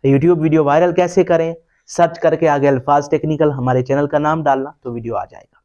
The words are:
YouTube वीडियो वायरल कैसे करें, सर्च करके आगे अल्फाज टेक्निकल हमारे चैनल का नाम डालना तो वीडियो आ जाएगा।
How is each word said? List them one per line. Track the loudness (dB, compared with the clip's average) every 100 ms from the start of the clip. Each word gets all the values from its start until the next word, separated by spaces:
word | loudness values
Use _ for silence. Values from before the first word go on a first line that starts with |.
| 2
YouTube | 2 2 2
वीडियो | 2 2
वायरल | 2 2 2
कैसे | 0 0 0 0
करें, | 0 -2 -8 _ _ _
सर्च | 0 0 2
करके | 0 2 0
आगे | 2 2
अल्फाज | 0 2 0 0
टेक्निकल | -2 -2 0 0
हमारे | 0 -2 -2
चैनल | 0 -2 0
का | 0
नाम | 0 -2
डालना | 0 -2 -4 -10
तो | -12
वीडियो | -10 -8 -8
आ | -10
जाएगा। | -18 _ _